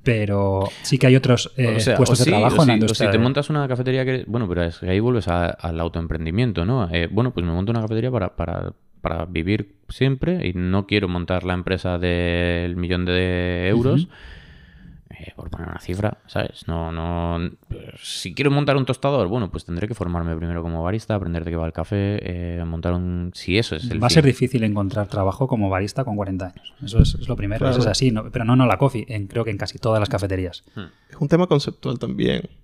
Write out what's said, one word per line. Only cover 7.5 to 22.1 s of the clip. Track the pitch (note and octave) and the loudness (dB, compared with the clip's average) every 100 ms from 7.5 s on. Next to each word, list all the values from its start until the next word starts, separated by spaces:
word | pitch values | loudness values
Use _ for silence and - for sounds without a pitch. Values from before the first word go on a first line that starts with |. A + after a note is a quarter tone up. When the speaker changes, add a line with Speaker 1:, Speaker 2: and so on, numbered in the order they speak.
Speaker 2:
monto | E2+ G2 | -2 0
una | A#2 | -2
cafetería | A2 A2+ B2 | -2 -2 -2
para, | B2 F2+ | -2 -4
para, | - E2+ F2+ F2+ - _ - | -4 -4 -4 -8 -12 _ -10
para | - E2+ | -6 -6
vivir | E2+ F2 E2 G#2+ A2+ _ - | -4 -2 0 -2 -4 _ -20
siempre | - C3+ C3 E3 F3+ F2+ | -2 0 0 -2 -2 -2
y | |
no | F#2 F2+ G2 G2 | -2 0 0 2
quiero | G#2 F#2+ | 0 0
montar | F2 E2+ F2+ | -4 -2 -2
la | F2+ | 0
empresa | F2+ F2+ F#2 F#2 F2 | -4 -2 -2 -2 0
del | F2+ F2 F2 F2 F2 F2 F2 | 0 0 0 0 0 0 -2
millón | F2 F2 F2+ | -4 -2 -2
de | F2+ F2+ F2+ F2+ F2+ F2 F#2 | 0 0 2 0 -2 -2 2
euros. | A#2 B2+ C#3+ | 2 4 2
Speaker 1:
Ujú. | F3+ - - - - - - - - - - - | 0 -8 -20 -20 -20 -20 -20 -20 -20 -20 -20 -18
Speaker 2:
Eh, | - | -18
por | - E2 | -14 -12
poner | - E2 | -10 -10
una | - | -10
cifra, | - F2+ G#2 - _ | -8 -4 -4 -6 _
¿sabes? | G2+ - - - | -6 -6 -8 -6
No, | E2 E2 | -4 -4
no, | E2 E2 F2 E2+ E2+ F2 - _ - - - | -4 -4 -2 -2 -2 -4 -8 _ -14 -14 -16
si | - - - | -12 -10 -8
quiero | D3 C#3+ | 0 2
montar | C#3+ C#3+ C#3 | 2 2 2
un | |
tostador, | C3 B2+ C#3 C#3 F2+ | 0 -2 0 2 0
bueno, | B2 F#2 | 0 -4
pues | E2+ | -6
tendré | - E2+ | -6 -4
que | G#2 | -4
formarme | A#2 F2 E2+ E2+ D#2+ | -4 -4 -2 -2 -4
primero | E2+ E2+ | -4 -4
como | E2 E2 | -4 -2
barista, | E2+ G#2+ - | -2 -4 -2
aprender | G#2 F2 E2+ | -2 -2 -4
de | E2 | -2
qué | E2 | -2
va | |
el | E2 | -4
café, | E2 E2 G2+ G2+ | -4 -4 0 0